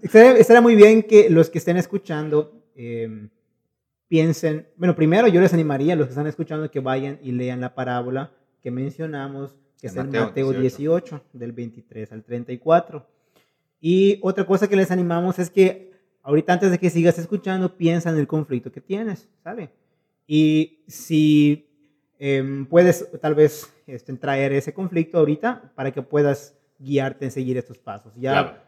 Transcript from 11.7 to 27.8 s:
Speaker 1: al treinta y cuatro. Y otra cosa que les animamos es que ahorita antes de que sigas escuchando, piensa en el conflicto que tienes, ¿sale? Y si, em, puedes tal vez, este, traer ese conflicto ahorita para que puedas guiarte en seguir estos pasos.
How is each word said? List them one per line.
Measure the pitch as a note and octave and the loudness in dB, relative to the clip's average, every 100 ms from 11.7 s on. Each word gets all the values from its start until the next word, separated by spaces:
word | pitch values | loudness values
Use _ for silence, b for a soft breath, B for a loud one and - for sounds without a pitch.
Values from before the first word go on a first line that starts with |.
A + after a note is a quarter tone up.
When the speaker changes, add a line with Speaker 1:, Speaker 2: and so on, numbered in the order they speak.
| A2 _ A2 G#2+ | -16 _ -18 -16
Speaker 1:
al | A2 | -18
treinta | G#2+ A#2+ A#2+ | -12 -12 -12
y | B2 | -10
cuatro. | D#3 E3 E3+ D3+ _ _ _ _ _ _ _ _ | 0 0 0 -18 _ _ _ _ _ _ _ _
Y | D#3+ F#3 G3 G3+ | -2 2 2 0
otra | F#3 F#3+ F3 | -4 -4 -2
cosa | F#3+ G3+ | -2 0
que | G3+ | 0
les | F#3+ | 0
animamos | F#3 F3 E3+ F3+ F#3 | -2 -2 -2 -4 -6
es | F3 | -6
que | - F#3 F#3 - b b _ | 2 0 0 -16 b b _
ahorita | C3+ D3 D#3+ | -2 -2 0
antes | F3+ G3 | 0 0
de | F3 | 0
que | F3+ | -2
sigas | E3 E3+ E3+ | 0 0 0
escuchando, | E3 G#3 - F#3+ F#3 _ | -6 -10 -8 -6 -6 _
piensa | E3 E3+ E3+ | -2 -2 -4
en | D#3+ | -4
el | C#3+ | -2
conflicto | D#3 D3 B2 B2+ | -4 -6 -8 -10
que | - | -20
tienes, | _ G3 A3+ F3+ _ _ | _ -8 -8 -12 _ _
¿sale? | E3 A3+ D#3+ _ _ _ _ _ _ | -18 -16 -18 _ _ _ _ _ _
Y | D3+ D#3 D#3 D#3 _ _ | 0 2 0 -4 _ _
si, | - - D#3 D3+ D3+ D3 D3 _ _ _ _ _ _ | -20 -4 0 2 4 2 0 _ _ _ _ _ _
em, | C#3 C#3 C3+ C#3 C3+ | -6 -4 -4 -8 0
puedes | E3+ F3+ - - - | 4 4 2 -4 -8
tal | D3+ D3+ | -6 2
vez, | D3+ - - _ _ | 2 0 -20 _ _
este, | B2+ - | -20 -16
traer | C3 C#3+ C3+ C#3 | -12 -6 -4 -2
ese | C#3 C3+ | -2 -6
conflicto | - F#3+ E3+ E3 F3 | -10 -6 -4 -2 2
ahorita | D3 D3+ A3+ B3 - - | 2 2 -4 -8 -14 -10
para | C3+ | -10
que | C3+ | -8
puedas | C3 D3 D3 C#3 - _ _ _ | -4 0 0 -2 -8 _ _ _
guiarte | C3+ C#3 C3+ C3 C3+ | -6 -4 -4 -8 -10
en | |
seguir | C3 B2+ B2+ | -8 -6 -6
estos | A#2+ | -8
pasos. | - | -18